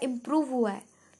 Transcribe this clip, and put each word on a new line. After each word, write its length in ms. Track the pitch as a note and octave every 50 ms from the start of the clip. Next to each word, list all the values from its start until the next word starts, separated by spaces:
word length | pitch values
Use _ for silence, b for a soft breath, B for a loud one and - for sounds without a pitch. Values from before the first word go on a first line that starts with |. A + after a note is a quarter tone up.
| -
इम्प्रूव 460 | C4+ B3+ A#3+ B3 - C#4+ D#4 D4+ C4
हुआ 220 | B3+ B3+ A#3 G#3
है, 120 | G3 - - - b b b b b b